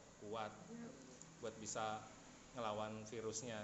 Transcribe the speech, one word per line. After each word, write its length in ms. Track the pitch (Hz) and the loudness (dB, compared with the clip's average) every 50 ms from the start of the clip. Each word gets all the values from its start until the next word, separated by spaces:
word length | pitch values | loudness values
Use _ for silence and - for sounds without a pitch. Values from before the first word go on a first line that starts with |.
| - - - - | -8 -10 -12 -8
kuat 360 | 110 104 110 113 107 107 - - - - - - - - - - - - - - - - - - | -4 0 2 2 2 2 0 -4 -8 -6 -6 -4 -4 -6 -6 -8 -10 -10 -10 -12 -12 -12 -6 -2
buat 160 | 120 110 107 110 | -2 -2 0 0
bisa 400 | 107 104 - 120 110 110 107 107 - - - - - - - - - - - | -2 0 2 4 4 4 4 2 0 -4 -10 -12 -12 -12 -12 -14 -12 -6 0
ngelawan 520 | 127 117 107 104 107 107 107 110 110 110 | 2 4 4 6 6 4 4 2 0 -2
virusnya 560 | 107 120 113 110 110 104 - 123 120 113 107 | -2 0 2 2 2 2 2 2 2 2 0